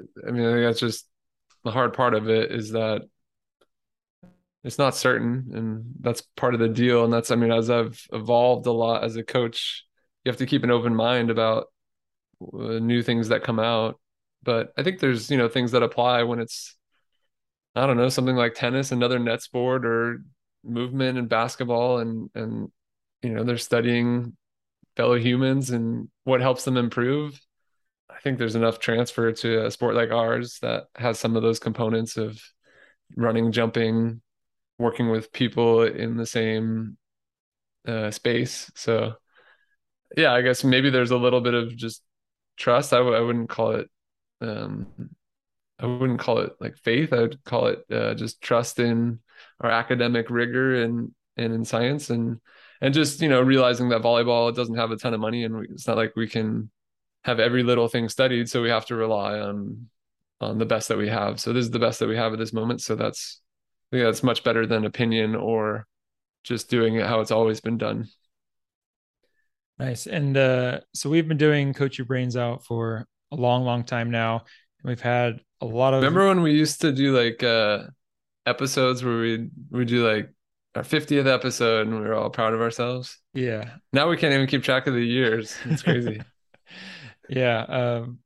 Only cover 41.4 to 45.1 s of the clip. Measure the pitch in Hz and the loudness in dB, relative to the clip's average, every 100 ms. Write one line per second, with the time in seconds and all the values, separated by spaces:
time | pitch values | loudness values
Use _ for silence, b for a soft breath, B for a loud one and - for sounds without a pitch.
41.4 | 120 120 113 113 113 - _ _ _ _ | 2 0 -2 -6 -10 -10 _ _ _ _
42.4 | _ - - 123 - 123 123 113 117 117 | _ -4 2 2 4 4 4 2 2 -2
43.4 | 117 - 110 110 - _ _ _ _ - | -4 -2 -2 -2 -6 _ _ _ _ -12
44.4 | 113 107 107 101 95 - - | -8 -8 -8 -8 -10 -12 -16